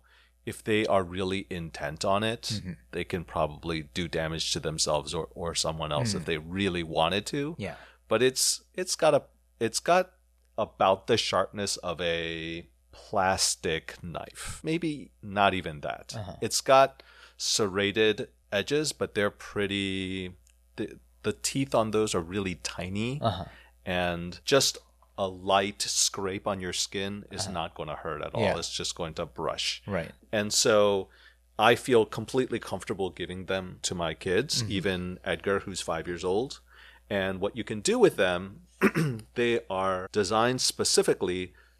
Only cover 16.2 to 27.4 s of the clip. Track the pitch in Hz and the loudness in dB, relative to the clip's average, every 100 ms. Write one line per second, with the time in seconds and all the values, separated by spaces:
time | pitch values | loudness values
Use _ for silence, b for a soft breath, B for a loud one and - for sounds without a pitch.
16.2 | 104 - 113 - - 135 135 - B B | -10 -6 -2 -2 6 8 8 2 B B
17.2 | B B - - 101 95 101 101 110 104 | B B -2 0 0 2 2 4 4 4
18.2 | 123 _ _ 104 98 147 151 - 95 107 | -4 _ _ -2 0 0 0 -2 -2 2
19.2 | 101 - - 104 101 101 98 95 95 95 | 0 0 -6 -2 0 0 0 -2 -4 -4
20.2 | 90 92 _ _ _ - 110 - _ _ | -8 -12 _ _ _ -8 -8 -10 _ _
21.2 | 107 - - 139 135 123 110 107 107 92 | -4 -4 -4 -2 2 2 2 2 2 0
22.2 | 85 101 95 87 - - 90 101 117 143 | -2 -4 -4 -4 -8 -8 -6 -4 -4 -2
23.2 | - 90 B B B _ - 90 87 85 | -4 -4 B B B _ -6 -2 -2 -2
24.2 | 87 87 - 135 - - - _ _ - | -6 -8 2 4 4 -2 -12 _ _ -6
25.2 | 98 92 95 98 101 - - - - - | -4 -4 2 4 4 -2 -4 0 0 0
26.2 | 98 101 107 95 92 87 - 101 98 104 | -4 -4 -4 -4 -4 -4 -4 -4 -6 -8
27.2 | - 95 | -10 -6